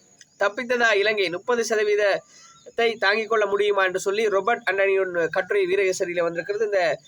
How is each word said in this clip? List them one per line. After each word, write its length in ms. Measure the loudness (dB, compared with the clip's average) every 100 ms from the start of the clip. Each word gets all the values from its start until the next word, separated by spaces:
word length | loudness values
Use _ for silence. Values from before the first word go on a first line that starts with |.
| _ _ -20 -4
தப்பித்ததா 540 | -2 -2 -2 0 2
இலங்கை, 360 | 2 2 0 -2
முப்பது 340 | -4 -2 -2
சதவீதத்தை 1300 | 0 0 0 2 2 0 -4 -20 -20 -20 -10 -2 -2 0
தாங்கிக் 320 | 0 0 0
கொள்ள 160 | 0 2
முடியுமா 380 | 2 2 2
என்று 160 | 0 0
சொல்லி 300 | -2 0 0
ராபர்ட் 400 | 0 0 0 0
ஆண்டனியின் 560 | 0 2 2 0 0 -2
கட்டுரை 380 | -2 -2 0 0
வீரகேசரியில 560 | 0 0 0 -2 -2
வந்திருக்கிறது. 440 | -2 -2 -6 -4 -2
இந்த 340 | 0 0 -2